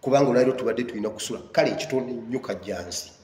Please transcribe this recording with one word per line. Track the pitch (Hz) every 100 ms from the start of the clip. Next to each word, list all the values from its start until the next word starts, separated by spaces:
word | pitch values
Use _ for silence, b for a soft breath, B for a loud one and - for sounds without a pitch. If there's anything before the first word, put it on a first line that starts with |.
Kubanga | - 139 139
olwaleero | 123 127 131
tubadde | 117 113
tulina | 120 110 104
kusula. | - - 117 -
Kale, | - 151
ekitonde | 151 - 131 120
nnyo | 120 113 127
Kajjansi. | - 95 104 92 90 - - -